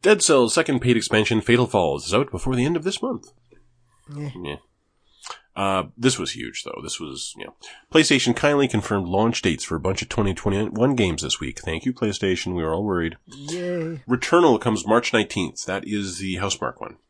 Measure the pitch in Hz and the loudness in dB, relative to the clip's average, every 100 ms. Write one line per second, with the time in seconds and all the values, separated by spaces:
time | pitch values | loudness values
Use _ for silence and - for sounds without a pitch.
0 | 185 214 - 143 117 - 160 131 123 117 | 6 4 6 6 6 4 2 2 4 2
1 | - 110 107 113 - 120 123 107 82 73 | 4 2 4 2 4 4 6 4 2 0
2 | - 101 139 90 127 127 277 170 165 190 | 0 0 0 -4 -2 0 0 0 -2 -4
3 | 254 240 - _ _ _ _ _ _ _ | -6 -6 -10 _ _ _ _ _ _ _
4 | - 147 147 90 85 73 _ _ _ _ | -18 -12 -10 -10 -10 -10 _ _ _ _
5 | _ _ - - _ - 98 95 82 - | _ _ -18 -18 _ -4 -2 0 -4 0
6 | 127 - 87 - 60 - - - - - | 0 0 -6 -8 -10 -10 -12 -12 -10 -10
7 | 78 67 - - - _ - - _ 160 | -10 -10 -12 -12 -16 _ -20 -20 _ 2
8 | 156 143 123 113 147 147 135 107 - 101 | 4 2 2 2 2 2 2 0 0 -2
9 | 90 95 113 113 98 78 - 82 95 95 | 0 2 2 2 -2 -2 -4 -4 -2 -4
10 | - - 101 92 - 98 107 107 127 131 | -4 -2 -2 0 -2 0 -2 0 2 2
11 | 98 82 73 - 67 - - 82 123 123 | 0 0 -4 -4 -4 -8 -6 -4 -4 -2
12 | 110 101 98 90 - 90 80 80 107 92 | -4 -2 -2 -2 -2 -2 -2 -2 0 0
13 | 82 80 _ 135 143 175 180 180 160 160 | -2 -6 _ -18 -10 -8 -6 -6 -6 -10
14 | - 123 - 170 170 113 120 107 92 110 | -2 -2 4 6 6 4 2 -2 2 2
15 | 120 113 104 - 85 - - 98 - 104 | 4 0 0 -2 -6 -6 -6 -6 -4 -4
16 | 98 87 95 90 98 - 65 - - - | -4 -6 -6 -4 -4 -4 -6 -8 -14 -16
17 | _ | _